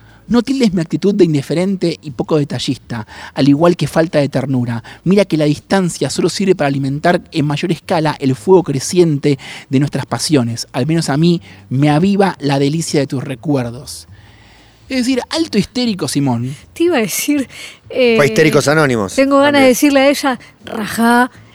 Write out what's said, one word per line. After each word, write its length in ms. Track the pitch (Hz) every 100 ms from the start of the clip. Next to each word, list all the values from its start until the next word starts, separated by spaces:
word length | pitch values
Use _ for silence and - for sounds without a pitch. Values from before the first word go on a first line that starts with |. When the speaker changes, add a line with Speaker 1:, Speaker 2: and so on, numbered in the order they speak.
| - - -
Speaker 1:
"No 160 | 240
tildes 280 | 226 269 233
mi 60 | 175
actitud 340 | 160 156 196 202
de 100 | 170
indiferente 720 | 147 - 151 190 185 170 156
y 80 | 151
poco 260 | 127 156 156
detallista, 720 | 143 123 - 131 - 113 - - -
al 160 | - 139
igual 260 | 143 175 175
que 120 | 143
falta 320 | 165 165 151
de 100 | 139
ternura. 540 | 139 123 131 120 113 - - 165
Mira 200 | 202 190
que 120 | 156
la 80 | 151
distancia 680 | 143 - 196 180 - 139
solo 180 | - 175
sirve 240 | - 190
para 140 | 185 143
alimentar 520 | 139 139 143 170 180 -
en 140 | 165 147
mayor 240 | 143 175
escala 440 | 160 - 175 156 135
el 160 | 135 127
fuego 260 | - 185
creciente 800 | 165 135 - 180 170 143 147 135 - - -
de 120 | 131
nuestras 260 | 143 143 -
pasiones. 640 | 117 - 143 117 117 -
Al 140 | 143 143
menos 240 | 165 160
a 80 | 151
mí 240 | 170 175 - - -
me 200 | 127 147
aviva 460 | 151 196 196 190 -
la 200 | 139 143
delicia 400 | 143 165 160 156
de 80 | 139
tus 160 | 135
recuerdos". 840 | 135 131 156 135 117 120 123 - - - - - - - - _ -
Es 100 | 262
decir, 220 | 240 254 -
alto 260 | 311 330 208
histérico, 500 | - 247 240 185 147
Simón. 480 | 143 139 117 123 143 -
Speaker 2:
Te 100 | -
iba 140 | 339 294
a 40 |
decir, 460 | 202 - - 294 247 - - - -
eh, 260 | - 247 226
Speaker 3:
Fue 80 | 143
Histéricos 400 | 214 156 147 131
Anónimos 480 | 156 143 117 95 -
Speaker 2:
tengo 220 | 269 277
ganas 100 | 285
Speaker 3:
también. 100 | 285
Speaker 2:
de 40 | 262
decirle 300 | 247 294 277
a 80 | 269
ella, 300 | 294 285 247 - _ -
"Rajá, 640 | 226 202 - 233 240 254 - -